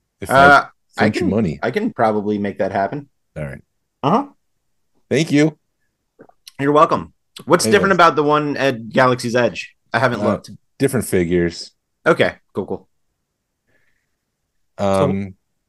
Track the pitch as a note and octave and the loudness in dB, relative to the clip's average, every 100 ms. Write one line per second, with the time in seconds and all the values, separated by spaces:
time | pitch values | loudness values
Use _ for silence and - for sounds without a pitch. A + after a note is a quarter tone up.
0 | _ - G2 C3 C#3+ C#3 - _ _ - | _ -14 0 4 6 6 2 _ _ -4
1 | A#2 - - G#2 F#2+ C#2+ A2+ E3 A3 - | -2 0 -2 0 -2 -4 -4 -4 -4 -2
2 | A2+ G#2+ G2+ G#2 G2+ - F#2+ G2+ G2 D3 | 0 0 -2 -4 -4 -4 -4 -2 -4 -6
3 | - _ _ - C#2+ C2+ _ _ _ _ | -14 _ _ -12 -12 -12 _ _ _ _
4 | C3+ A3 C#4+ _ _ _ _ _ _ _ | -2 0 -2 _ _ _ _ _ _ _
5 | - A#2+ D#3+ C#3+ D#3 - _ _ _ _ | -4 -2 0 2 2 -2 _ _ _ _
6 | _ _ - _ - - C#3 D3 E3 B2+ | _ _ -20 _ -20 -6 0 2 4 0
7 | E2+ _ _ - - E3 - G#3 F#3+ F#3 | -6 _ _ -14 -2 0 2 2 2 4
8 | E3+ D3 D3 D3+ D3 C#3 C3+ A#2 A2+ - | 4 4 0 0 0 -2 -2 -4 -4 0
9 | B2+ B2 B2 B2 A#2 E2+ - _ _ A#2 | 2 2 -2 0 0 -2 -16 _ _ -2
10 | C3 A#2 G#2+ F#2+ - G#2 _ - - A#2+ | 0 0 -2 -4 -6 -20 _ -4 -2 -2
11 | F#2+ G2 E2+ F2 E2+ - - _ _ _ | -2 -2 0 0 -2 -4 -16 _ _ _
12 | D#3 E3 F#2 - _ - F#2+ F#2+ _ _ | 0 2 0 -2 _ -12 -10 -10 _ _
13 | _ _ _ _ _ _ _ _ _ _ | _ _ _ _ _ _ _ _ _ _
14 | _ _ _ _ _ _ _ - G2 G2 | _ _ _ _ _ _ _ -6 -2 0
15 | F#2+ G2 G2 F#2 _ _ | 0 -2 -8 -14 _ _